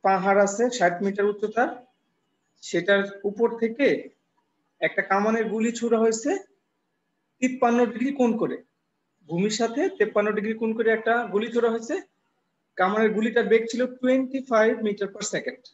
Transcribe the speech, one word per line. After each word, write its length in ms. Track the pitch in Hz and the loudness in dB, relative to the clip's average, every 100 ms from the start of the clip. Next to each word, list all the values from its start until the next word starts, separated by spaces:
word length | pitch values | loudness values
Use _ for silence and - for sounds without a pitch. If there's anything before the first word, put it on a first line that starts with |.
পাহাড় 360 | 196 190 190 196 196 | 2 2 4 4 4
আছে 180 | - 240 240 | 2 -2 2
ষাট 160 | 180 175 | 0 2
মিটার 260 | 196 202 202 | -4 0 -2
উচ্চতার, 380 | 208 208 226 285 - _ _ _ _ _ _ _ _ - | -2 -4 -2 -2 -4 _ _ _ _ _ _ _ _ -6
সেটার 340 | 175 175 202 196 - 202 | -4 2 2 0 -6 -6
উপর 200 | 208 233 226 | 0 -2 0
থেকে 240 | 226 226 262 139 - _ _ _ _ _ _ _ 160 | -4 2 2 2 -6 _ _ _ _ _ _ _ -2
একটা 160 | - - | -2 0
কামানের 360 | 196 214 226 202 | 0 2 0 0
গুলি 180 | 220 226 233 | -2 -2 -2
ছোড়া 180 | 233 226 | 0 2
হয়েছে 280 | 226 220 285 392 - _ _ _ _ _ _ _ _ _ | 2 0 -2 -4 -6 _ _ _ _ _ _ _ _ _
তিপ্পান্ন 380 | 254 254 240 240 240 | -4 0 2 2 0
ডিগ্রি 180 | 233 262 277 | 0 -4 0
কোণ 100 | 240 - | 0 0
করে, 160 | 160 - _ _ _ _ _ _ - | -4 -6 _ _ _ _ _ _ -8
ভূমির 260 | 170 208 214 | -2 -2 0
সাথে 200 | 226 240 381 - | -2 -2 -4 0
তেপ্পান্ন 300 | 214 214 208 208 | 0 2 0 -2
ডিগ্রি 180 | 214 220 | -4 -4
কোণ 100 | 226 220 | -4 0
করে 120 | 226 220 | 0 0
একটা 160 | 226 233 214 | 0 0 0
গুলি 160 | 196 226 233 | -2 -2 0
ছোড়া 160 | 226 | 0
হয়েছে। 220 | 226 226 381 - _ _ _ _ _ _ - | -2 -6 -8 -8 _ _ _ _ _ _ -2
কামানের 320 | 185 214 220 190 | 0 2 2 2
গুলিটার 300 | 226 233 202 | 0 0 4
বেগ 120 | 226 226 | 2 2
ছিল 120 | 233 247 - | -4 -4 -2
twenty-five 760 | 254 262 254 269 262 226 220 226 214 | 0 2 0 -6 0 2 4 2 -4
meter 220 | 202 196 | -4 -6
per 100 | 208 202 | -6 -6
second। 300 | 180 254 - - | -6 -6 -12 -20